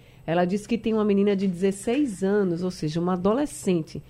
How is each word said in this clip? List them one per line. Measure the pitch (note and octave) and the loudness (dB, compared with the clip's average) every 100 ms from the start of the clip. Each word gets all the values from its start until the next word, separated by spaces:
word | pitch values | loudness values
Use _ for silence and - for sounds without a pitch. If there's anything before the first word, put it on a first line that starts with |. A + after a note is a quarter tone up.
| - - - | -20 -16 -2
Ela | E3+ F3+ | 0 2
disse | G3+ - | 0 -2
que | A#3 | -2
tem | A3+ | 0
uma | A3 | 0
menina | G#3+ G3 G3+ G3 | 2 4 4 2
de | G3 | 0
dezesseis | E3+ G3 F#3+ - B3+ C#4+ F#3+ | 0 0 0 -2 0 0 0
anos, | F#3+ G#3 F#3+ E3 | 0 2 2 0
ou | F3+ | -4
seja, | F3+ D#3 D#3+ | -4 -4 -2
uma | F3 | 0
adolescente, | F#3 F#3+ A#3 D4 - - F3+ D#3 D#3 - | 0 2 0 -2 -4 0 0 -2 -10 -14